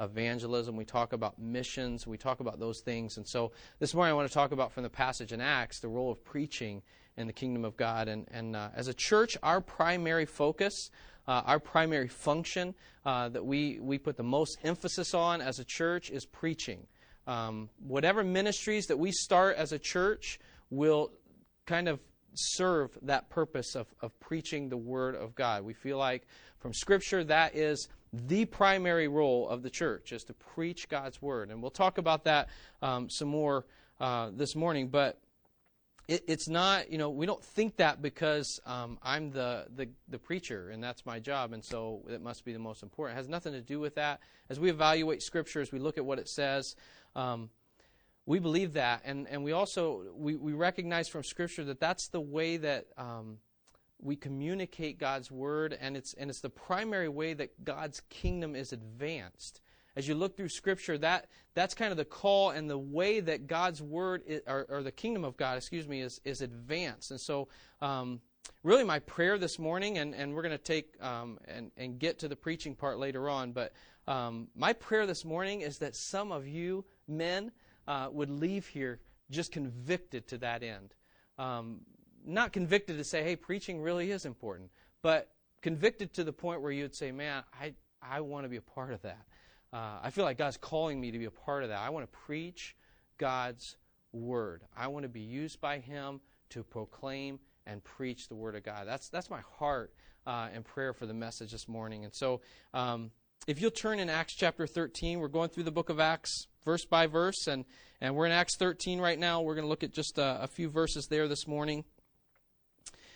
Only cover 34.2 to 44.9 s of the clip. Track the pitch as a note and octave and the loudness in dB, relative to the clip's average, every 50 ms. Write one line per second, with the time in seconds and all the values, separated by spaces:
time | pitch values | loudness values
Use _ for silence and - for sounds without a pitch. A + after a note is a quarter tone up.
34.2 | A#2 A2 F#2+ A#2 D3 C3+ - D#3 D#3+ E3+ D#3+ C#3+ C3 B2+ C3 C#3+ C#3+ C3 - - | 0 -2 -2 -2 -2 -2 0 0 2 2 2 2 0 2 4 4 4 4 2 -2
35.2 | _ _ _ _ _ _ _ _ _ _ _ _ _ _ _ - - - D#3+ F3 | _ _ _ _ _ _ _ _ _ _ _ _ _ _ _ -16 -4 -2 -2 0
36.2 | - - D#3+ D3+ - D#3+ D#3+ E3+ F3+ G3 G3 F#3+ - - - D#3 D3+ D3 C#3+ C#3 | 2 0 -2 0 0 0 2 4 4 6 4 4 2 -2 -2 -2 0 0 0 0
37.2 | D#3+ F#3 G3+ - - - - - A3 A3 - - F3+ D#3 C#3 - C#3+ D3 - - | 0 0 0 -2 -6 -2 0 2 2 2 4 6 6 6 6 2 -2 -4 -2 0
38.2 | E3 D3+ D3+ D3 C#3 - - - - B2 B2 B2 A#2+ A#2 A#2 - - B2+ C3+ D3+ | 2 2 4 2 0 -2 -6 -8 -8 -8 -6 -6 -6 -8 -10 -6 -2 0 0 0
39.2 | D#3 D3 C3+ C3+ B2+ B2 B2 G#2+ D2+ - A#2+ C3 C3+ A#2+ B2+ - _ - B2+ A#2+ | 0 -2 -2 -2 -2 0 -2 -4 -6 -8 -8 -8 -8 -8 -10 -14 _ -12 -12 -12
40.2 | - - E3+ F#3 - - B2 G2 F2+ F2+ A2 A2 A#2 B2 A#2+ - - A#2+ A#2 A#2 | -6 -6 -6 -6 -4 -6 -6 -6 -6 -8 -10 -8 -8 -8 -8 -8 -10 -8 -8 -8
41.2 | A2 C3+ C#3+ C#3 B2+ A2+ A#2 A2 G#2 - B2 A#2 A2+ A2+ A2 G2+ - - A#2 G#2+ | -4 -2 -2 -2 -2 -2 -6 -10 -8 -8 -6 -6 -4 -6 -6 -8 -8 -8 -8 -8
42.2 | E2 A#2+ A#2+ - - B2 A2+ A2+ A2+ A2 A2 - - G2+ - - D3+ C3 A#2 C3 | -8 -10 -10 -10 -10 -10 -8 -8 -8 -10 -10 -12 -16 -12 -8 -6 -6 -6 -6 -6
43.2 | C3 C3 D#3+ F3 E3+ E3 C#3+ C3 A#2 - C#3+ D3 D3+ D3 D3 D#3 D3 D3 C#3+ - | -6 -6 -6 -6 -6 -6 -8 -8 -6 -6 -4 -4 -4 -2 -2 0 0 0 -2 -4
44.2 | - - - - _ - C3 C#3 E3 F#3 E3 D3+ D#3 D#3 | -8 -18 -20 -20 _ -10 -2 2 4 4 4 6 6 6